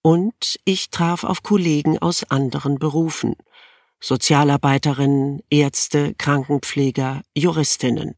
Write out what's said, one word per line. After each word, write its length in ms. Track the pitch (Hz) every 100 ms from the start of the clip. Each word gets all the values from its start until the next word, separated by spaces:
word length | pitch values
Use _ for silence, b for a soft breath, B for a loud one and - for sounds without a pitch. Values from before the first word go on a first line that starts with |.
Und 580 | 160 170 202 - - -
ich 260 | - 190 -
traf 360 | - 170 175 -
auf 180 | 185
Kollegen 560 | - 208 170 151 156 156
aus 240 | 165 170
anderen 560 | - 139 135 143 139 139
Berufen. 560 | 151 147 165 151 - - b b b b b b
Sozialarbeiterinnen, 1400 | - 131 - 147 147 143 143 135 151 139 139 139 139 143 _
Ärzte, 680 | 147 139 - - 147 143 -
Krankenpfleger, 1080 | - 143 135 143 - 143 139 123 131 135 - -
Juristinnen. 800 | 170 156 143 - 127 117 160